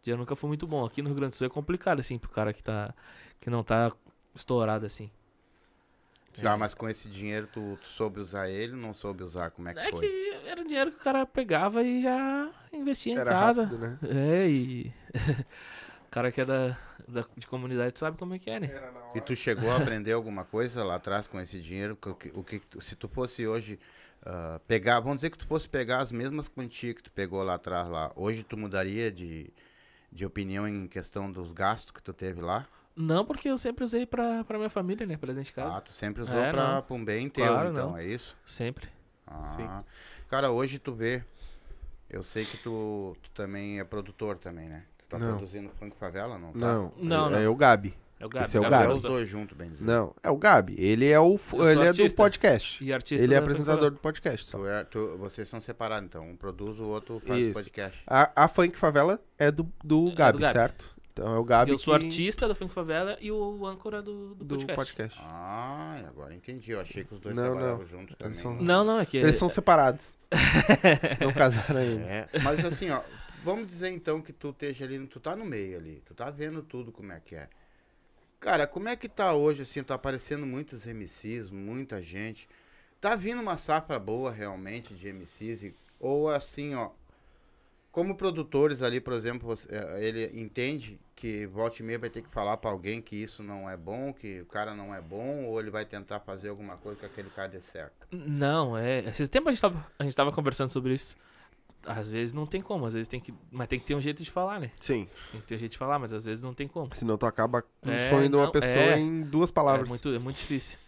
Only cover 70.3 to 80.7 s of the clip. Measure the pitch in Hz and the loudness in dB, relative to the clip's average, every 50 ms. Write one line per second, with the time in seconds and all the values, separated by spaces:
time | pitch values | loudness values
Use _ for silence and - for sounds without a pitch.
70.3 | - 139 131 - - 156 143 - 208 - - 185 156 139 - 156 139 - 160 139 | 2 4 6 6 6 6 8 8 8 10 10 8 8 8 4 0 0 2 2 2
71.3 | 135 143 139 131 120 110 101 - 151 131 127 120 117 107 - 90 98 107 107 - | 6 6 6 6 6 4 2 2 2 2 2 2 0 -2 -2 -4 -6 -6 -6 -2
72.3 | - - 127 135 151 160 165 170 151 127 - 175 143 127 - - - - - - | -2 0 2 2 2 2 2 0 0 -2 -2 0 -2 -2 -2 -6 -14 -16 -16 -16
73.3 | - - - 160 190 220 226 190 175 170 180 185 185 175 170 160 156 160 156 - | -16 -8 -4 -2 -2 -2 -4 -8 -8 -6 -6 -6 -6 -4 -2 -2 -2 -2 -4 -10
74.3 | 143 - - 147 131 _ - 143 135 123 135 127 135 139 135 131 - 131 - 156 | -18 -10 -10 -10 -8 _ -6 -8 -6 -6 -8 -8 -8 -8 -10 -12 -16 -10 -8 -6
75.3 | 175 208 226 190 131 107 98 95 92 87 82 78 78 78 - _ 85 - 123 135 | -6 -6 -6 -6 -6 -6 -6 -6 -8 -10 -12 -14 -16 -18 -20 _ -14 -10 -10 -10
76.3 | 147 143 147 156 156 160 151 156 - 123 123 113 113 - 101 98 87 82 _ - | -8 -8 -8 -8 -8 -10 -12 -10 -12 -12 -12 -12 -14 -16 -16 -16 -16 -16 _ -16
77.3 | 85 80 73 - - _ _ _ _ _ _ _ _ _ _ _ _ _ _ _ | -16 -16 -16 -16 -20 _ _ _ _ _ _ _ _ _ _ _ _ _ _ _
78.3 | _ _ - - 190 156 147 143 - 175 196 226 247 233 - 226 - - 208 185 | _ _ 0 2 4 4 2 2 -2 -8 -6 -6 -6 -6 -8 -12 -2 0 2 4
79.3 | 165 147 147 151 151 139 139 127 - 147 131 - 135 127 - 135 131 127 - - | 4 6 4 4 2 2 -4 -8 -8 -8 -6 -6 -6 -4 -4 -4 -4 -4 -6 -6
80.3 | 147 147 147 135 127 131 151 147 | -6 -6 -4 -6 -6 -6 -8 -10